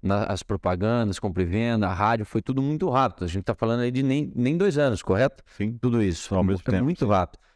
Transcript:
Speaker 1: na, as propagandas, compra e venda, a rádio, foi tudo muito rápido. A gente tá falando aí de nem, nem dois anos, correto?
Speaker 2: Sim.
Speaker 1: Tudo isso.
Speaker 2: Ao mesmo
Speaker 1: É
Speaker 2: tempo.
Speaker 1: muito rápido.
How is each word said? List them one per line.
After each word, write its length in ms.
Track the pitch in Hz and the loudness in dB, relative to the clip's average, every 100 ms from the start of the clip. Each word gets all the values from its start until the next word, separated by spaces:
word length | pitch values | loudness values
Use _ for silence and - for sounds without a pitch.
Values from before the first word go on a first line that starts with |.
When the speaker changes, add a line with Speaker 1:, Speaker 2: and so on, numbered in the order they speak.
Speaker 1:
na, 220 | 92 101 | -2 -2
as 180 | 107 95 | -2 -4
propagandas, 760 | - 101 92 90 107 120 107 92 | -4 -4 -2 0 0 0 0 -2
compra 240 | 104 87 | -4 -2
e 40 | 87 | -2
venda, 400 | 101 117 113 98 | 0 0 0 0
a 60 | |
rádio, 320 | 90 104 117 | 0 0 0
foi 160 | 104 113 | -2 -4
tudo 220 | - 135 | -2 -2
muito 260 | 139 151 185 | -2 -2 0
rápido. 360 | 127 127 - | 2 0 -2
A 40 | 87 | -6
gente 160 | 92 | -4
tá 100 | 92 | -4
falando 260 | 110 113 120 | -2 0 0
aí 100 | 120 | 0
de 120 | 127 | 0
nem, 300 | 135 139 147 | 0 0 -2
nem 220 | - 123 170 | -2 0 2
dois 220 | 202 143 | 0 2
anos, 240 | 139 101 | 2 0
correto? 400 | - 95 135 - - - | 0 2 2 -2 -16 -6
Speaker 2:
Sim. 200 | 104 117 | -6 -2
Speaker 1:
Tudo 220 | 123 117 | 0 2
isso. 320 | 101 82 - | 2 0 -2
Speaker 2:
Ao 100 | 95 | 2
mesmo 180 | 92 95 - | 2 0 0
Speaker 1:
É 40 | |
Speaker 2:
tempo. 140 | 98 | 0
Speaker 1:
muito 220 | 131 180 107 | 0 0 2
rápido. 340 | 98 87 - _ | 2 0 -6 _